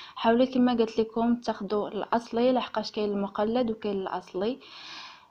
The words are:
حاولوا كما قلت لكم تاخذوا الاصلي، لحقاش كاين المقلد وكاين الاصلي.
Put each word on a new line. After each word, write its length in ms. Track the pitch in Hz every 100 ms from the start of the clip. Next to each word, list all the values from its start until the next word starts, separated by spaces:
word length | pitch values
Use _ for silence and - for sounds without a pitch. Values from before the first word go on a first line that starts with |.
| - -
حاولوا 300 | 226 233 262
كما 280 | 262 247
قلت 260 | 233 220 -
لكم 360 | 220 233 233 240
تاخذوا 520 | - 220 190 208 160
الاصلي، 640 | 214 - 233 240 220 254
لحقاش 400 | 247 - 220 214
كاين 180 | 220 208
المقلد 640 | 202 196 - 214 240 226
وكاين 300 | 220 208 196
الاصلي. 580 | 190 180 - 180 214 269 - - - - - - _